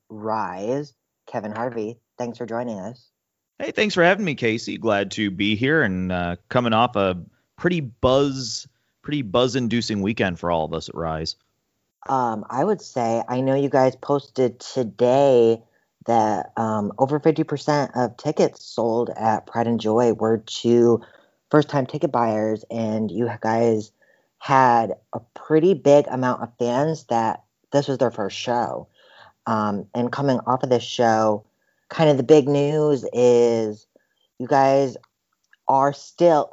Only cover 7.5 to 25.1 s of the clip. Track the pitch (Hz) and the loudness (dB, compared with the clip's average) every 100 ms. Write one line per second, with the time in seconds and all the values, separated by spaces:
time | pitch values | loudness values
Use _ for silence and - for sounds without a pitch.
7.5 | - 175 175 135 - 127 135 143 131 120 | -6 -2 -2 -4 -2 0 2 0 -4 -10
8.5 | - - _ _ _ - 147 110 120 127 | -12 -14 _ _ _ -8 -6 -2 0 0
9.5 | 127 120 117 110 104 98 113 101 85 85 | 0 -2 -2 -2 -4 -2 -2 -4 -2 -2
10.5 | 85 78 80 - - 80 80 80 - _ | -2 -2 -6 -8 -8 -6 -6 -8 -12 _
11.5 | _ _ _ _ _ - 131 123 110 - | _ _ _ _ _ -6 -2 -2 -4 -6
12.5 | 123 175 202 - - 117 117 - 123 135 | -4 -2 -2 -6 -4 -2 -2 -2 -2 0
13.5 | 135 139 135 131 127 - 143 - - 127 | 0 2 2 2 0 -2 -2 -2 -2 -2
14.5 | 107 - - 117 - 123 131 143 123 113 | -2 -8 -6 -6 0 2 4 6 6 4
15.5 | 113 - _ _ _ - 117 110 98 - | 2 -4 _ _ _ 0 2 2 0 -4
16.5 | - 113 107 101 - 131 147 165 156 156 | -6 -4 -2 -4 -2 -2 0 0 0 -2
17.5 | 143 - 147 139 120 120 - 151 - 180 | -4 -2 -2 -2 -2 -4 -4 -4 0 0
18.5 | - - - 117 113 120 - 110 107 - | -2 -10 -4 -2 0 -2 -2 0 -2 -2
19.5 | 117 117 117 107 110 120 110 110 113 - | -4 -2 0 0 2 2 2 0 0 -4
20.5 | - 117 120 117 113 - _ _ _ _ | -4 2 4 4 2 -2 _ _ _ _
21.5 | 151 147 143 127 151 170 131 117 107 107 | 0 2 -2 -4 -4 -2 0 0 0 -2
22.5 | 107 - 117 113 110 110 87 117 110 110 | -4 -6 -4 -2 -2 -4 -2 -4 -4 -2
23.5 | 113 117 110 107 _ _ _ _ _ - | 2 2 2 -2 _ _ _ _ _ 2
24.5 | 135 131 117 110 - _ | 4 6 4 0 -6 _